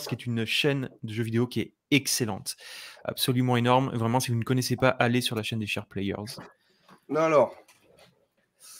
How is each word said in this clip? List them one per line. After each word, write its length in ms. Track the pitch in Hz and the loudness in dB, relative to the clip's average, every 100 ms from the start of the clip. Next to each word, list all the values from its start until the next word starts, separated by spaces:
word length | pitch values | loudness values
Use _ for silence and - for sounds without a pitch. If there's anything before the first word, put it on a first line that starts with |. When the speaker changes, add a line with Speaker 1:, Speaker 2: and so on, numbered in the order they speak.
| - | 0
Speaker 1:
qui 80 | 120 | -6
est 100 | 123 | -4
une 180 | 113 110 | -4 -2
chaîne 440 | - 151 139 127 - | 0 0 0 -4 -10
de 100 | 113 | -10
jeux 100 | 110 | -6
vidéo 220 | 113 113 123 | -2 0 0
qui 140 | 117 | -2
est 160 | 90 _ - | -6 _ 0
excellente, 640 | 139 135 - 110 95 - - - - - - | 2 2 -2 -2 -6 -10 -12 -14 -18 -18 -14
absolument 540 | - - - 123 127 123 | -10 -4 0 2 2 4
énorme. 340 | 120 127 135 | 4 4 4
Vraiment, 260 | 117 113 123 | 0 0 0
si 120 | 123 | 0
vous 60 | 117 | -2
ne 40 | |
connaissez 320 | 113 127 120 123 | 0 0 0 2
pas, 140 | 131 | 2
allez 320 | - 120 123 | 4 2 2
sur 140 | 120 110 | 0 -4
la 80 | |
chaîne 160 | 107 113 | -4 -4
des 80 | 104 | -4
Share 180 | - 104 | -6 -8
Players. 300 | 98 98 98 107 - - - _ _ _ - - | -4 -4 -4 -8 -14 -18 -20 _ _ _ -20 -4
Speaker 2:
Non, 100 | 147 | 0
alors, 340 | 160 147 117 - - _ _ _ - _ _ _ _ _ - - | 4 6 4 2 -20 _ _ _ -20 _ _ _ _ _ -20 -20